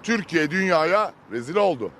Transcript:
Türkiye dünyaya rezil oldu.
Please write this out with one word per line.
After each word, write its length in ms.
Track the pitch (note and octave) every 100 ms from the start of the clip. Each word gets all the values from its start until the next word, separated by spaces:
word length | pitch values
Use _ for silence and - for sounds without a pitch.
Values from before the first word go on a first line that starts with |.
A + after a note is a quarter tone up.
Türkiye 480 | - A3+ E3+ E3 D3+
dünyaya 600 | F3+ F#3+ E3+ D#3+ G3 G3+ - -
rezil 240 | A2 A#2+ F#3
oldu. 360 | G3+ C#3+ G2+ -